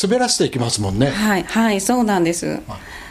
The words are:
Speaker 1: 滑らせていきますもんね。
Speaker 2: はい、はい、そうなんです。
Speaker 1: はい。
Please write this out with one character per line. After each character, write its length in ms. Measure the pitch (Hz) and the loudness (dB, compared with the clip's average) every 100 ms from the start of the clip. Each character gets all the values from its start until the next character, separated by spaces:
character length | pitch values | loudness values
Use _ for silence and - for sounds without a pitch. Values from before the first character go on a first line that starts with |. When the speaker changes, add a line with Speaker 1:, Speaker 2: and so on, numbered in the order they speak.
Speaker 1:
滑 160 | 190 247 | 2 2
ら 100 | 247 | 2
せ 100 | - | 2
て 60 | |
い 60 | 156 | 0
き 80 | 123 | 0
ま 120 | 117 | -2
す 100 | 107 | 0
も 100 | 101 | 0
ん 80 | 98 | 2
ね。 120 | 143 | 2
Speaker 2:
は 280 | 196 214 190 | 2 0 0
い、 40 | |
は 280 | - 220 226 | 0 0 2
い、 80 | 196 | 2
そ 160 | 196 247 | 2 2
う 80 | |
な 140 | 214 190 | 2 2
ん 60 | |
で 80 | 165 | 2
す。 140 | 170 151 | 0 -4
Speaker 1:
は 80 | |
い。 60 | 156 - - - - - | -6 -8 -14 -14 -18 -18